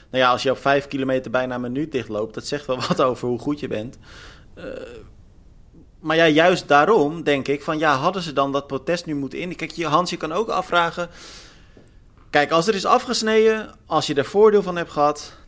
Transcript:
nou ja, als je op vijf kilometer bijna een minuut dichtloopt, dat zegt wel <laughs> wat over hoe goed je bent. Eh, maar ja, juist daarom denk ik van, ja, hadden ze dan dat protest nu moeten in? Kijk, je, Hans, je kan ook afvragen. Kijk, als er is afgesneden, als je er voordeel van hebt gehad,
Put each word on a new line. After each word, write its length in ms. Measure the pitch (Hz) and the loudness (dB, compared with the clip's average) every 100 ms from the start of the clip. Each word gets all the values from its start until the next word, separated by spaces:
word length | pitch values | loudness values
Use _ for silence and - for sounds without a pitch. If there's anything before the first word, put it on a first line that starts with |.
| - | -6
nou 140 | 131 | 2
ja, 60 | 123 | 2
als 120 | 123 | 2
je 80 | 135 | 0
op 80 | 123 | 0
vijf 280 | 139 139 139 | 2 2 0
kilometer 420 | 135 131 131 127 | -4 -2 -2 -2
bijna 240 | 127 127 | -2 -2
een 60 | 123 | -6
minuut 320 | 123 131 156 | -6 -6 -4
dichtloopt, 420 | 127 110 107 110 | -4 -4 -6 -6
dat 120 | - - | -8 -8
zegt 200 | 147 139 | -8 -4
wel 140 | 127 | -6
<laughs> 40 | 123 | -2
wat 120 | 165 | 0
over 280 | 131 117 123 | 0 0 -4
hoe 100 | 120 | -4
goed 220 | 143 147 | -4 -6
je 80 | 120 | -6
bent. 300 | 110 120 - - - - - - | -8 -8 -14 -20 -20 -20 -20 -20
Eh, 100 | - - - 117 117 101 - - - - - - - - - | -16 -14 -14 -16 -18 -20 -20 -20 -20 -20 -20 -20 -20 -20 -12
maar 160 | 156 160 | -2 4
ja, 100 | 165 | 6
juist 400 | 151 175 170 - | 6 6 4 4
daarom 540 | 143 147 226 147 165 | 4 6 4 2 0
denk 260 | 147 139 135 | 0 0 0
ik 140 | 143 | -4
van, 160 | - 156 | -2 0
ja, 160 | 156 135 | 2 2
hadden 260 | 165 185 | 0 -2
ze 100 | 165 | -4
dan 200 | 135 139 | -2 0
dat 140 | 139 - | -2 -4
protest 400 | 135 147 175 170 | -6 -4 -4 -4
nu 80 | |
moeten 240 | 147 131 139 | -6 -6 -8
in? 180 | 175 165 | -8 -8
Kijk, 140 | 160 | -10
je, 160 | - 160 | -6 0
Hans, 240 | 156 180 | 0 0
je 60 | 170 | -6
kan 160 | 156 | -6
ook 160 | 175 220 | -4 -2
afvragen. 600 | - - 175 170 175 170 - - - - - - - - - - - - | -4 0 0 0 -2 -10 -12 -20 -20 -20 -20 -20 -20 -20 -20 -20 -20 -2
Kijk, 200 | 147 143 | 0 2
als 160 | 165 180 | 2 0
er 60 | |
is 100 | 196 | 0
afgesneden, 840 | - 240 254 233 220 220 220 220 - - - | 2 0 0 -4 2 4 4 2 -6 -18 -4
als 200 | 156 147 | -2 0
je 80 | |
er 100 | 139 | -2
voordeel 380 | 127 202 214 202 | 0 4 6 6
van 140 | 180 175 | 0 -6
hebt 140 | 160 | -4
gehad, 420 | 156 147 151 - - | 2 2 0 -10 -20